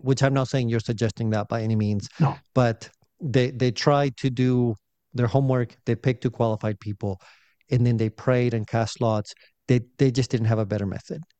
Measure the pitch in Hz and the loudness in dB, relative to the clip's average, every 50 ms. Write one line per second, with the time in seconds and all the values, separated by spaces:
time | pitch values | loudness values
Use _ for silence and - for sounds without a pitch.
0 | - 131 135 - 139 139 139 139 127 - - 135 123 113 117 113 - - 117 104 | 0 0 0 2 2 2 2 2 0 0 0 0 0 0 0 -2 -2 -2 -2 -2
1 | 120 107 - - 117 110 110 104 104 - 113 117 110 110 113 107 107 104 104 101 | -2 -2 -2 -2 -2 -2 0 -2 -2 -2 -4 -4 -2 0 0 0 0 0 0 -2
2 | - - - - 160 139 135 - _ _ - 131 123 117 113 - - - _ _ | -4 -6 -4 0 0 0 0 -4 _ _ 0 2 2 2 0 -4 -8 -20 _ _
3 | _ _ _ - - 135 110 127 123 127 135 117 127 123 101 - - 151 143 143 | _ _ _ -10 -6 0 0 2 2 0 0 -2 -2 -2 0 0 2 2 2 4
4 | 143 139 123 - - 135 123 123 127 127 127 123 120 120 107 - _ _ _ _ | 2 0 -2 -4 -4 -4 0 0 2 2 2 2 2 0 -2 -4 _ _ _ _
5 | _ _ - 123 123 113 - 139 139 131 131 127 120 - - _ - - 117 - | _ _ -4 -2 0 2 2 2 2 2 2 2 0 -2 -6 _ -2 -2 -2 0
6 | - 131 123 - - 123 - - 120 113 110 - - 107 104 - - 104 104 - | 0 0 0 0 -2 -4 -2 0 0 0 0 -2 -2 -4 -4 -4 -6 -10 -8 -6
7 | - 101 95 - _ - - _ _ _ _ _ _ - 131 123 123 123 117 110 | -6 -6 -6 -8 _ -20 -20 _ _ _ _ _ _ -2 0 2 2 2 2 2
8 | 113 110 - - - 131 127 123 123 120 117 113 104 - - 117 110 - - - | 0 -2 -4 -4 0 0 2 2 2 0 -2 -2 -4 -2 -2 -2 -2 -2 -4 -2
9 | 123 113 110 107 104 - - _ - - _ _ _ - 123 123 113 - _ - | -2 0 0 0 -4 -6 -12 _ -20 -20 _ _ _ 0 0 0 0 -2 _ 0
10 | 143 135 117 131 120 - - 110 113 110 113 107 110 98 107 101 101 95 92 92 | 0 2 2 0 -2 -2 -2 -2 0 0 0 0 0 -2 -2 -2 -2 -4 -6 -8
11 | - - 185 156 160 _ _ _ | -10 -12 -12 -12 -12 _ _ _